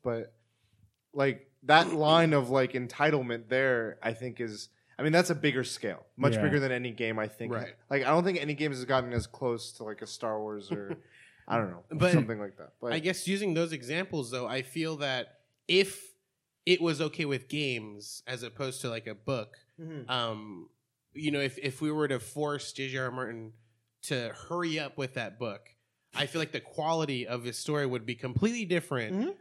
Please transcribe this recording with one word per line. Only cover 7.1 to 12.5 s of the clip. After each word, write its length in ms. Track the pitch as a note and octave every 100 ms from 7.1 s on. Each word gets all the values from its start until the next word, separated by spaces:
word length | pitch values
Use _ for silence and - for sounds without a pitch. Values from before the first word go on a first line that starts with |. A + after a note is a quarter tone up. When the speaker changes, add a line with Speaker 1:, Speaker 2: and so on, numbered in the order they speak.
| A2
Speaker 1:
I 80 | G#2+
think. 260 | - A#2
Speaker 3:
Right. 220 | A2+ F2+ - -
Speaker 1:
Like, 120 | C#3
I 40 | B2+
don't 120 | E3
think 160 | F#3 F3
any 140 | C#3+
game 160 | D3 D3+
has 140 | B2+
gotten 280 | B2+ C3 B2
as 140 | A#2+ -
close 460 | - B2+ A#2 -
to, 100 | -
like, 160 | G#2+ G#2
a 40 | G#2+
Star 320 | - A2+ G#2+
Wars 300 | G#2+ G#2 G2
or, 260 | G#2 G2 - - -
Speaker 3:
<laughs> 260 | - _ -
Speaker 1:
I 80 | A#2
don't 120 | G2
know, 120 | F2 -
Speaker 3:
But 220 | D#3 F3+
Speaker 1:
something 260 | D#3+ A2+ G#2+
like 180 | G2+